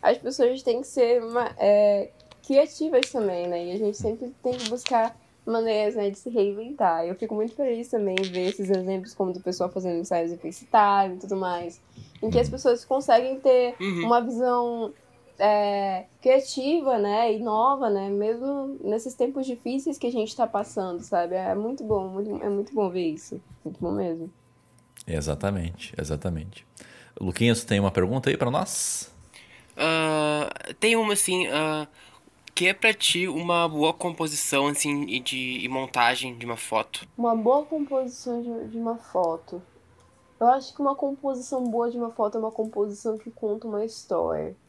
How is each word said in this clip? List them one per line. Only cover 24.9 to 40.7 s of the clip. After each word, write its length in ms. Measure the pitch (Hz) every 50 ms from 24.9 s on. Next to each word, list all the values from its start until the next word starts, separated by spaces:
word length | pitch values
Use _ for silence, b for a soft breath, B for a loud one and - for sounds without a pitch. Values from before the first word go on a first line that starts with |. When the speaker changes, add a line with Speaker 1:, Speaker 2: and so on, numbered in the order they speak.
| _ - -
Speaker 2:
Exatamente, 880 | - 82 78 71 78 73 76 - 98 101 95 85 85 85 - - - - -
exatamente. 680 | 78 73 80 73 - 92 85 78 76 95 - - - _ _ B B B B B B B B -
Luquinhas, 420 | - 92 87 - 117 117 117 113
tu 60 | - -
tem 120 | 107 101
uma 100 | 101 98
pergunta 380 | 95 - 90 92 120 131 127 135
aí 80 | 131
pra 140 | - - 120
nós? 600 | 127 160 185 - - - - - - - - - - - - - B B B B B B B B B
Speaker 3:
Ah, 760 | - 147 160 160 160 160 156 156 156 151 151 151 151 147 - - - - - - _
tem 180 | - 220 226
uma, 160 | 226 220 214 208
assim, 320 | 202 - - 185 180 180
ah, 400 | - 135 147 156 156 156 156 151 147 B B B B B B B - _ _ _ - _
que 120 | - 175
é 80 | 185 190
pra 180 | - - 226 208
ti 360 | - - - - 175 180 185
uma 400 | 147 160 170 175 175 170 170 165
boa 240 | 156 147 147 160 160
composição, 720 | - - 180 165 - 165 156 151 147 - - - 139 139
assim, 380 | 143 143 143 - 147 143 143 147
e 160 | - 104 127
de, 400 | 123 - 131 131 131 127 127 127 92
e 60 | 123
montagem 680 | 131 131 131 127 - 127 120 120 127 123 127 127 123
de 80 | 120 117
uma 120 | 120 117
foto? 500 | 113 - - 110 110 107 - - - - - _
Speaker 1:
Uma 180 | - 233 233 233
boa 280 | 226 214 233 262 285 302
composição 800 | 294 320 311 285 269 277 262 262 247 247 - - 254 240 240 240
de, 260 | 240 233 226 233 220 220
de 40 | 233
uma 180 | 226 226 233
foto... 640 | 233 - - - 185 180 165 165 165 - - - 175 185 _ _ - _ _ _ _ _ _ _ _ _ _ _ _
Eu 80 | 226 240
acho 260 | 254 269 262 -